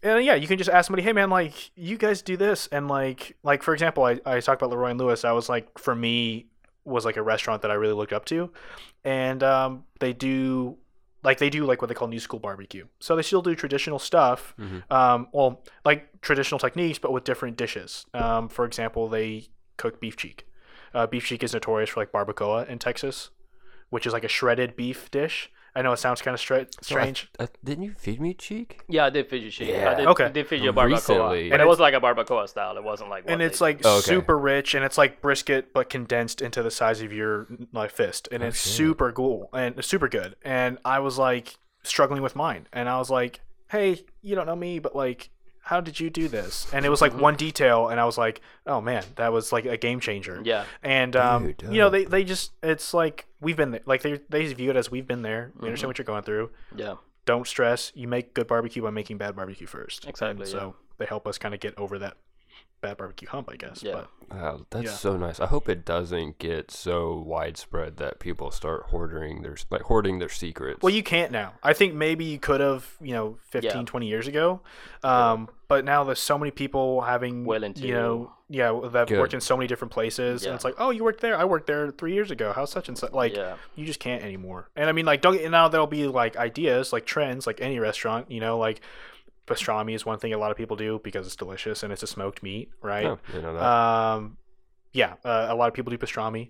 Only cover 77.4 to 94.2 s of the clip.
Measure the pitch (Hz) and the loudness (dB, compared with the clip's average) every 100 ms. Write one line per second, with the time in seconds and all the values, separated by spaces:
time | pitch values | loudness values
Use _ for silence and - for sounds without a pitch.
77.4 | 120 110 104 98 131 120 117 117 120 - | -2 -2 -2 -6 -4 0 0 -2 -6 -16
78.4 | _ 139 117 117 120 120 120 104 - 127 | _ 0 0 0 0 2 4 4 2 0
79.4 | - 131 123 123 120 - 113 - 123 123 | 0 0 0 -4 -4 -2 -2 -2 -4 -2
80.4 | - 127 127 - 254 233 226 220 233 196 | -6 -4 -6 -2 -2 2 -2 0 -2 2
81.4 | 185 170 127 147 147 139 165 196 208 135 | 2 2 0 -2 -2 -4 -2 -2 -2 -2
82.4 | 107 101 143 196 - 123 - 135 120 101 | -2 -2 -4 -6 -8 -8 -4 0 0 0
83.4 | 92 92 - - 156 - 123 123 107 95 | -6 -8 -16 -12 -10 -8 -6 -6 -8 -12
84.4 | 92 90 - - 156 160 160 143 175 190 | -12 -14 -12 0 2 2 4 6 6 4
85.4 | 160 165 165 160 151 147 143 127 117 117 | 4 6 6 6 2 0 0 2 0 0
86.4 | 120 117 160 123 131 117 - - 143 127 | -4 0 2 2 2 -4 -2 -2 -2 -2
87.4 | 123 107 131 127 107 104 113 113 127 117 | -6 -4 -4 -2 -2 -2 -2 -4 -6 -6
88.4 | 110 117 110 110 - - - - - _ | -2 0 -2 -2 -12 -20 -20 -20 -20 _
89.4 | - 117 - 107 107 110 113 110 117 110 | -6 -4 -2 -2 -2 -6 -6 -6 -4 -2
90.4 | 107 107 113 107 107 110 104 98 95 - | -2 -4 -6 -4 -4 -6 -6 -8 -8 -10
91.4 | 92 95 - 107 104 98 107 - 98 98 | -12 -8 -8 -6 -8 -8 -10 -8 -8 -8
92.4 | 98 101 123 - 104 104 127 - - - | -10 -10 -12 -12 -6 -2 -2 -4 -10 -10
93.4 | 82 82 123 117 117 117 110 110 | -8 -2 2 4 4 2 0 -2